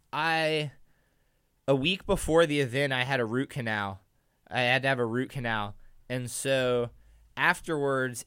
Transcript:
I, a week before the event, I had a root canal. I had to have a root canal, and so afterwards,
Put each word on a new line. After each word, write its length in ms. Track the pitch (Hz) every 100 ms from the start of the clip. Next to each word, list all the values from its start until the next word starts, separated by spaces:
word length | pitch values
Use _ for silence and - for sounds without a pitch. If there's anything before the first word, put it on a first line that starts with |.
| _
I, 600 | 143 160 160 156 156 147 - - _ _ _ _ _ _ _ -
a 80 |
week 300 | 135 151 190
before 400 | 190 190 - 160
the 160 | 165 147
event, 320 | 131 127 143
I 120 | 127
had 160 | 127 135
a 40 |
root 240 | 113 123 139
canal. 520 | 143 117 107 101 98 _ _ _ _ _
I 120 | 117
had 200 | 123 131
to 60 | 135
have 100 | 131
a 80 | 117
root 240 | 120 131
canal, 460 | 139 120 110 104 - - - -
and 220 | 127 123
so 600 | - 135 135 127 123 117 - - - _ -
afterwards, 880 | 156 180 - 151 139 135 127 120